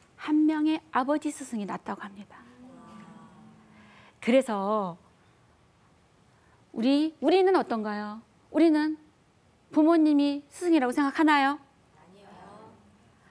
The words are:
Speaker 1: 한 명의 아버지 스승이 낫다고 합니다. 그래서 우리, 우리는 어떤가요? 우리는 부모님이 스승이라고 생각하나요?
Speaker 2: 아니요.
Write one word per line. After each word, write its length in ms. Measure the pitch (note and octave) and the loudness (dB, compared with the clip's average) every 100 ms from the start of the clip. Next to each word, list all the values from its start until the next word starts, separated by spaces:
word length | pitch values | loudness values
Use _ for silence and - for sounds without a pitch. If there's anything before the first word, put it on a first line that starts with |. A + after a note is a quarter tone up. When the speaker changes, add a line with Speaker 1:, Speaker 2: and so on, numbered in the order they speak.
| _ - | _ -14
Speaker 1:
한 300 | - D4+ D4+ | -2 2 2
명의 340 | D#4 D4+ D#4+ - | 2 -2 -2 -4
아버지 400 | - C4 D4+ D4+ | -4 -2 -2 -4
스승이 360 | - C4 A3 G3 | -10 -10 -10 -8
낫다고 340 | F#3 - G3 | -10 -10 -12
합니다. 360 | G3+ G3+ G3+ - - - - - - A3 - - - - - - _ - - - - _ | -14 -18 -20 -20 -20 -20 -20 -20 -20 -20 -20 -20 -20 -20 -20 -20 _ -20 -20 -20 -20 _
그래서 760 | - C4 B3+ G3+ G3 G#3+ F#3 E3 _ _ _ _ _ _ _ _ _ _ _ _ _ _ _ _ _ | 0 2 2 -4 -2 -4 -4 -10 _ _ _ _ _ _ _ _ _ _ _ _ _ _ _ _ _
우리, 440 | - A#3+ C#4+ D#4 - | -4 0 0 0 -2
우리는 340 | C#4 F#4 F#4+ F4+ | 0 2 4 2
어떤가요? 640 | - A3+ G#3+ G#3 G#3 A3 - _ _ | 0 -6 -6 -8 -10 -14 -20 _ _
우리는 460 | D#4 E4 D4+ D#4 D#4 _ _ _ _ _ _ _ | 2 2 2 0 -6 _ _ _ _ _ _ _
부모님이 720 | D#4 D#4 E4+ D4+ C#4+ C#4+ C#4+ - | 2 4 4 4 2 0 -2 -10
스승이라고 440 | - F4 D#4+ B3 | -6 0 2 2
생각하나요? 640 | B3 C#4 D4+ D#4 D4 C4+ D4 - _ _ _ | 0 -2 2 2 4 2 -2 -10 _ _ _
Speaker 2:
아니요. 260 | _ G3+ G3+ - G3+ G#3+ A3 - _ _ _ _ _ | _ -20 -20 -20 -20 -20 -20 -20 _ _ _ _ _